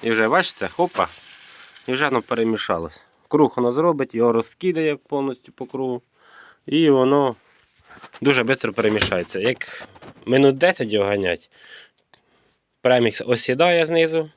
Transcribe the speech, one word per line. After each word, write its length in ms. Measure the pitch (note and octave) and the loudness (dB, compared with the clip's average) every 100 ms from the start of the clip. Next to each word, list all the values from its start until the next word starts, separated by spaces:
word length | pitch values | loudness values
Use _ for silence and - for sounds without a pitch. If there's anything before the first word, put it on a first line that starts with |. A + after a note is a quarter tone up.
І 80 | A2+ | -2
вже, 160 | A2 A2 | 0 2
бачите, 400 | E3 F#3 - F#2+ | 2 0 -6 -10
хопа, 400 | - E3+ - F2+ - - - - - - - - | -4 -4 -2 -6 -6 -20 -20 -20 -20 -20 -18 -8
і 60 | |
вже 120 | B2+ D3 | -4 0
воно 160 | B2+ | -2
перемішалось. 800 | - A#2 A2+ A2 - F2 E2 - _ _ _ | -4 -2 -2 -2 -4 -4 -6 -14 _ _ _
Круг 260 | D3 C#3 - | 2 2 2
воно 180 | A#2+ | -2
зробить, 420 | B2+ E3+ D3 C3+ A2+ | 0 0 0 -4 0
його 180 | A#2+ | 0
розкидає 640 | A#2 A2+ - F#3 D#3+ D#3 C#3 | 0 -2 -6 -4 -2 -2 -4
повністю 560 | _ D3 C#3 B2+ - | _ -4 -4 -8 -18
по 140 | _ B2+ | _ -12
кругу. 360 | C3 C3 B2 _ _ _ - - _ - | -6 -6 -6 _ _ _ -20 -20 _ -4
І 240 | D3+ D#3+ | 2 4
воно 460 | C3+ B2+ C#3+ C#3 A2+ _ _ _ _ _ - - - | 6 4 4 2 -4 _ _ _ _ _ -20 -20 -2
дуже 220 | C#3 C3 | 2 2
швидко 300 | A#2 C3+ A2+ | 2 -2 -2
перемішається. 680 | G2+ G#2+ G#2+ - F#2+ E2+ F#2+ | -2 0 0 0 -2 -4 -4
Як 480 | A2 - - - - - - - - | -4 -4 -10 -16 -20 -20 -20 -18 -2
минут 320 | C3 C#3 C3+ | 4 4 4
десять 360 | F3 - A#2+ | 0 0 -2
його 120 | G#2 G2 | 0 0
ганять, 440 | G2+ F#2 E2+ _ _ - - - _ _ _ _ _ _ _ _ _ | 0 -2 -4 _ _ -20 -20 -20 _ _ _ _ _ _ _ _ _
премікс 400 | B2+ B2+ A#2 - A#2+ | 2 2 2 -2 -4
осідає 600 | A#2+ - B2+ F3 E3+ D#3+ | -4 -2 0 2 2 0
знизу 440 | E3 E3 D#3+ D#3 | 0 0 -2 -6